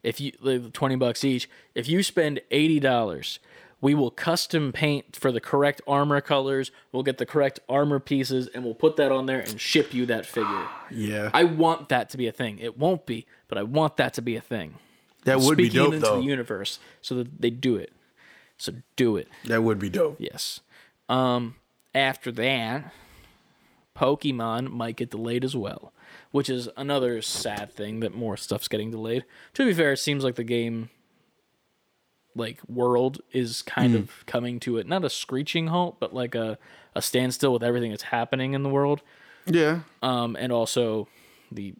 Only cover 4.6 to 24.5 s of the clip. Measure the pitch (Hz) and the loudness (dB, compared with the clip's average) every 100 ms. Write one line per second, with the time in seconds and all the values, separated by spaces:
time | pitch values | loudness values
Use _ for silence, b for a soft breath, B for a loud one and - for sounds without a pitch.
4.6 | 143 - 151 143 - - 135 120 - 139 | 0 0 0 0 -4 -2 0 0 0 2
5.6 | 143 143 - 139 147 139 - 143 135 135 | 2 0 0 2 4 2 2 2 2 -2
6.6 | 131 b b 127 135 131 120 151 139 - | -4 b b -2 -2 -2 -2 2 2 0
7.6 | - 139 147 143 - 139 127 127 123 - | -2 2 2 0 0 0 2 -2 -2 -6
8.6 | 123 110 160 151 139 135 131 131 - 107 | -8 2 4 4 2 2 0 -2 -4 -6
9.6 | - 160 - 123 120 110 - 120 104 98 | 2 2 2 0 0 -2 -2 -4 -2 -4
10.6 | - - - 113 104 104 104 147 170 160 | -6 -12 -12 -6 -4 -2 2 4 4 4
11.6 | 165 165 147 127 110 135 117 - 120 101 | 2 2 0 -2 0 -4 -4 -2 -6 -4
12.6 | 117 120 160 180 - 117 - b _ - | -10 -2 0 0 -4 -8 -8 b _ -6
13.6 | 107 147 156 - 123 - 120 110 - 113 | -2 0 0 2 0 0 -4 -6 -6 -8
14.6 | 78 73 b b b _ - 135 131 156 | -8 -14 b b b _ 2 4 6 6
15.6 | 117 113 143 156 113 104 135 135 117 98 | 6 6 4 4 2 2 2 -2 -4 -6
16.6 | 101 - b b - 127 123 - 120 120 | -6 -10 b b -6 -4 -4 0 0 0
17.6 | 131 104 - _ _ b b b b _ | 0 0 -4 _ _ b b b b _
18.6 | - 123 - - 123 101 - - 113 113 | -12 -12 -12 2 2 2 -4 -12 0 2
19.6 | 113 101 98 95 151 - - - - - | 2 2 0 0 0 -2 -10 -8 -10 -10
20.6 | _ b b _ - 127 127 123 117 - | _ b b _ -2 0 2 0 -4 -12
21.6 | _ _ _ 135 135 127 - 110 123 131 | _ _ _ 0 0 -2 -8 -2 -2 0
22.6 | 110 135 - b b b b b b b | -2 -6 -8 b b b b b b b
23.6 | b b _ - 131 147 151 127 113 | b b _ -2 0 0 -2 -2 -2